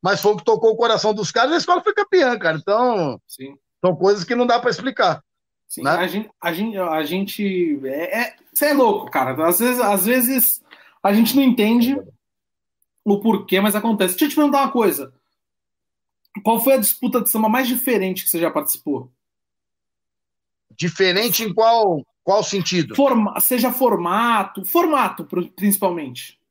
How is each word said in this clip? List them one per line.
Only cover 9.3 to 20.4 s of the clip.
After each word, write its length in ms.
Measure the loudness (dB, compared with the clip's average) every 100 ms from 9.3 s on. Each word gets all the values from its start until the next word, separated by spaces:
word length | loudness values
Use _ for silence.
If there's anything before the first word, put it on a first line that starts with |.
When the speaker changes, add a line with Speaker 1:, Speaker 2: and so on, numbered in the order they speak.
| 0 0
Speaker 2:
Às 120 | 2
vezes, 200 | 0 0
às 240 | 0 0 0
vezes 560 | 0 0 0 -2 -4 _ -20 _ _
a 100 | 0
gente 220 | 4 4 4
não 80 |
entende 540 | 4 4 2 2 2 -2 -6 _ _ _ _ _ _ _ _ _
o 160 | -2 0
porquê, 400 | 2 0 0 0
mas 160 | 2 0
acontece. 380 | -2 0 0
Deixa 120 | 0 0
eu 40 |
te 60 | 2
perguntar 260 | 2 2
uma 80 | 0
coisa. 420 | 2 0 0 -10 _ _ _ _ _ _ _ _ _ _ _ _ -6
Qual 160 | 0 2
foi 120 | 4
a 40 | 2
disputa 440 | 2 -2 -2 -2
de 80 | -2
samba 200 | 0 0
mais 180 | 0 0
diferente 560 | -2 0 0 -2 -4
que 60 | -4
você 100 | -2
já 100 | -2
participou? 600 | -4 -6 -8 -6 -8 -8 _ _ _ _ _ _ _ _ _ _ _ _ _